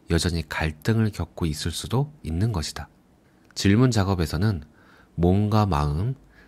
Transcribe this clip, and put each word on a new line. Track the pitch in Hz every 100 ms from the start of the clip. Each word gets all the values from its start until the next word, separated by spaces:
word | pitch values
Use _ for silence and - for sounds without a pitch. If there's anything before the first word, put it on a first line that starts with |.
| -
여전히 | 85 90 85 78
갈등을 | - 78 76 - 113 110
겪고 | - 82 - 85
있을 | 73 85
수도 | 80 76 117 147 -
있는 | 76 82 113
것이다. | 95 76 - 73 _ _ _ _ _ _
질문 | - 98 104 127
작업에서는 | 110 95 92 80 78 107 90 - _ _ - _
몸과 | - 87 95 104 110 104
마음, | 73 73 76 113 135 _ -